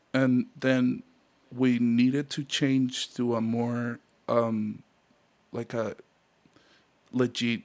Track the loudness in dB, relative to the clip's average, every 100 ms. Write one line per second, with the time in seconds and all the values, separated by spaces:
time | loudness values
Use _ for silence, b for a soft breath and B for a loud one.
0 | _ 0 2 2 0 -4 0 2 2 -2
1 | -8 _ _ _ _ 0 2 2 2 4
2 | 4 2 -4 -6 -6 -2 2 2 0 -2
3 | -10 -4 -2 0 0 -2 -2 -4 -6 -8
4 | _ _ 0 0 2 -2 -4 -8 -16 _
5 | _ _ _ _ _ -10 -6 -4 -4 -8
6 | -18 _ _ _ _ b b b b _
7 | _ -2 -2 0 -2 -4